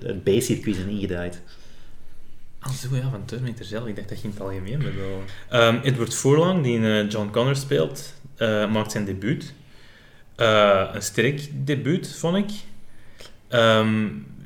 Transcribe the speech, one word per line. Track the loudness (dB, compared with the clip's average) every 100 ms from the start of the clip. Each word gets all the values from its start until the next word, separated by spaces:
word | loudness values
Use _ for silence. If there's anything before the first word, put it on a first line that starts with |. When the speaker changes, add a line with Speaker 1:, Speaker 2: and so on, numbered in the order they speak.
Speaker 1:
het | -6 -2
B-circuit | 2 2 4 0 0 -2
zijn | -2
ingedraaid. | -4 -4 -4 -6 -8 -12 -14 -12 -12 -10 -8 -8 -8 -8 -8 -8 -8
Speaker 2:
Ah, | -8
zo | -6 -4 -2
ja, | -2
van | -6 -8
Terminator | -6 -6 -8 -8
zelf. | -8 -6
Ik | -8
dacht | -8
dat | -8
je |
in | -8
het | -6
algemeen | -6 -6 -4 -2
bedoelde. | -2 -2 -4 -6 -6 -10 0
Ehm, | 6 6 6
Edward | 2 2 0 2
Furlong, | 4 6 6 4
die, | 2 4
eh, | 4 4 2
John | -2 -2
Connor | 2 2 0
speelt, | 0 0 0 -4 -12 -14 -18 -2
eh, | 0 2 2
maakt | 0 0
zijn | -2 -4
debuut. | -2 -2 -2 -6 -16 -20 -20 -20 -20 -20 -20 -20 0
Eh, | 4 6 8 6 2
een | -4
sterk | -4 0 0 0 -6 -6 -2
debuut, | -2 0 -2 -4 -6
vond | -2 0
ik. | -2 -4 -8 -10 -12 -14 -14 -16 -18 -20 0
Ehm, | 4 6 6 4 2 -2 -6 -12 -16